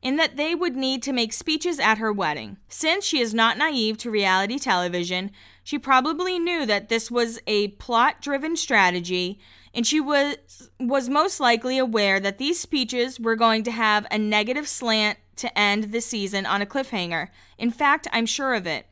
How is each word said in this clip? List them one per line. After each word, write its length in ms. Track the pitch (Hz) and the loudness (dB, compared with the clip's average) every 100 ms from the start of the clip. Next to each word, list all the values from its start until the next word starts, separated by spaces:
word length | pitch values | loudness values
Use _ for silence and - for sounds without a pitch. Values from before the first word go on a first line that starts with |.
and 160 | 254 285 | -2 0
that 180 | 320 262 | 0 0
they 200 | 311 339 | -2 0
would 180 | 349 | -2
need 260 | 262 262 262 | -2 -2 -2
to 80 | 262 | -2
make 200 | 254 226 | -2 -2
speeches 460 | - - 311 359 294 | -4 -2 -2 -2 0
at 200 | 214 214 | 2 2
her 140 | 220 | 0
wedding. 440 | 208 170 151 107 - - | 0 -2 -2 -8 -16 -14
Since 380 | - 311 370 | -4 0 0
she 160 | - 302 | 0 0
is 120 | 233 | 0
not 240 | 220 226 214 | 2 2 4
naive 400 | 311 277 214 220 | 0 2 0 -2
to 120 | 233 | -2
reality 480 | 214 196 185 196 262 | 0 4 2 2 -2
television, 720 | 269 185 180 175 175 185 196 - - - | 0 2 2 -2 -2 -4 -6 -12 -20 -20
she 160 | - 294 | -8 -6
probably 640 | - 262 262 320 370 359 | 2 2 2 -2 -2 0
knew 260 | 339 339 254 | -2 -2 0
that 220 | 202 220 | -2 0
this 240 | 226 226 | -2 0
was 260 | 240 233 233 - | 0 -2 -4 -2
a 220 | 208 202 | 0 0
plot-driven 880 | 202 - 233 262 - 285 277 311 330 | -4 -2 2 2 0 -4 -4 -2 -4
strategy, 840 | - 226 185 175 175 180 180 202 - - - | 0 4 4 2 -4 -4 -4 -8 -18 -20 -12
and 140 | - 233 | -4 0
she 140 | 302 | 0
was, 360 | 285 285 285 - _ - - _ | 2 2 2 -2 _ -20 -20 _
was 280 | 247 269 247 | -2 0 2
most 300 | 285 359 - | 2 2 2
likely 400 | 262 233 247 262 | 2 2 2 0
aware 400 | 262 220 202 196 | 2 2 2 2
that 200 | 196 196 | 0 -2
these 200 | 277 339 | -2 -2
speeches 640 | - 294 247 254 247 247 | -2 -2 -2 -2 -2 -2
were 160 | 226 226 | -2 2
going 260 | 226 220 | 4 2
to 80 | 226 | 0
have 340 | 226 220 208 208 | 0 2 2 0
a 80 | 214 | -2
negative 480 | 214 214 214 262 294 | 0 0 0 -2 -2
slant 540 | - 240 220 214 202 _ - | -4 0 2 2 -2 _ -10
to 200 | 247 - | -6 0
end 360 | 208 202 214 | 2 2 -2
the 80 | 226 | -4
season 440 | 226 226 196 202 | -2 -2 -2 -2
on 160 | 190 196 | -2 -2
a 60 | 202 | 0
cliffhanger. 600 | 269 269 214 175 165 143 - - _ | -4 -4 -4 -4 -4 -6 -12 -20 _
In 140 | 240 | -4
fact, 380 | 226 285 302 - | 0 2 2 0
I'm 140 | 226 226 | -2 -2
sure 280 | - 269 | -2 -2
of 120 | 233 180 | -2 -2
it. 200 | 147 - | -6 -8